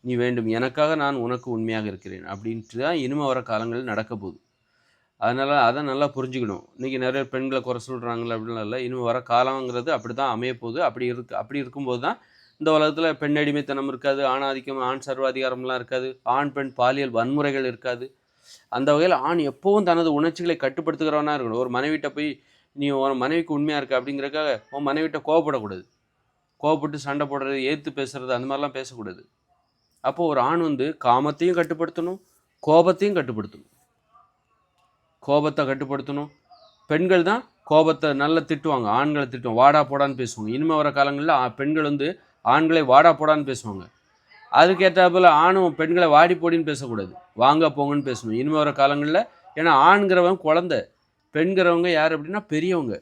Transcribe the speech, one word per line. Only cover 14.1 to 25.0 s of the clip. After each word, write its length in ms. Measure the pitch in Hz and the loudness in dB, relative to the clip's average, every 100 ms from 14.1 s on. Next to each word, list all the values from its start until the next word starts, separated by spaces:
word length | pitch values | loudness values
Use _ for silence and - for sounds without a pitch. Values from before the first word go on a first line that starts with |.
| 139 135 | -2 0
ஆணாதிக்கம், 500 | 131 139 135 127 135 127 | -2 -2 -6 -8 -6 -4
ஆண் 160 | 135 135 | -6 -8
சர்வாதிகாரம்லாம் 720 | 131 135 131 131 127 127 127 | -4 -2 -2 -4 -4 -6 -6
இருக்காது, 300 | 117 131 131 127 - 127 | -4 -6 -6 -8 -2 0
ஆண் 160 | 143 139 | 0 -4
பெண் 160 | 135 | -8
பாலியல் 420 | - 123 135 135 113 | 0 0 2 -2 -2
வன்முறைகள் 540 | 117 147 143 135 127 | 0 0 0 -2 -4
இருக்காது. 340 | 113 131 120 131 _ _ _ _ - _ | -6 -8 -8 -10 _ _ _ _ -20 _
அந்த 180 | 120 135 | -2 2
வகையில 240 | 147 180 151 | 2 4 2
ஆண் 200 | 143 175 143 | 0 0 -2
எப்பவும் 360 | 135 196 208 180 | -2 0 2 2
தனது 200 | 170 165 | 2 2
உணர்ச்சிகளை 420 | 147 165 165 175 160 | 0 -2 -2 -4 -2
கட்டுப்படுத்துகிறவனா 800 | 135 131 160 151 156 151 151 147 | -4 -4 -6 -4 -2 0 -2 -4
இருக்கணும். 260 | 120 113 | -4 -4
ஒரு 80 | 127 123 | -4 -4
மனைவிட்ட 320 | 143 156 143 143 | -2 -4 -6 -6
போய், 140 | 151 131 _ _ _ 143 | -8 -8 _ _ _ -6
"நீ 140 | 143 139 | -2 0
உன் 220 | 135 135 | 0 0
மனைவிக்கு 340 | 127 165 165 147 | 0 -2 -2 -4
உண்மையா 220 | 151 147 | -2 -4
இருக்க" 160 | 131 131 | -2 -4
அப்படிங்கிறக்காக 540 | 123 139 135 151 151 113 _ | -2 -8 -6 -4 -4 -4 _
உன் 160 | 139 143 | -6 -4
மனைவிட்ட 300 | 147 | -2